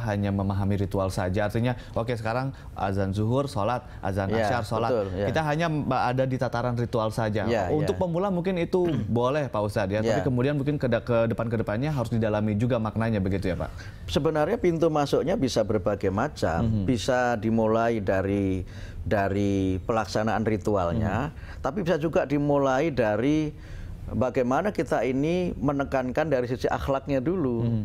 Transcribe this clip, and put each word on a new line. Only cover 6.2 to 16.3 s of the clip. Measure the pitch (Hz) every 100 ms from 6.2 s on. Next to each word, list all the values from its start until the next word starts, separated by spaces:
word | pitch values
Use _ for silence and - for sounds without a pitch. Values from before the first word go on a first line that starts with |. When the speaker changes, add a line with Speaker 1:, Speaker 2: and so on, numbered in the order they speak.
Speaker 1:
di | 131 127
tataran | 123 120 123
ritual | 120 117 120 110
saja. | 113 110 104
Speaker 2:
Ya, | 101 113 90
Speaker 1:
Untuk | 151 147 -
Speaker 2:
ya. |
Speaker 1:
pemula | 180 165 202
mungkin | 175 180 180
itu | 170 185 175
<clears throat> | 131 104
boleh, | 117 123 151 127
Pak | 107
Ustadz, | 104 110 95
ya, | 104
tapi | 113 104
Speaker 2:
Ya. |
Speaker 1:
kemudian | 131 123 135
mungkin | 147 139 147
ke | 127
de-, | 117
ke | - 117 113
depan-kedepannya | 107 117 110 104 107 147
harus | 147 131
didalami | 117 110 107 107
juga | 104 120 123
maknanya, | 110 107 113 107
begitu | 95 98 95
ya, | 82
Pak? | 76 - - - -
Speaker 2:
Sebenarnya | 175 139 156 151
pintu | 226 180 165 165
masuknya | 156 139 131 135
bisa | 196 131 117 104
berbagai | 104 101 101 98
macam, | 98 143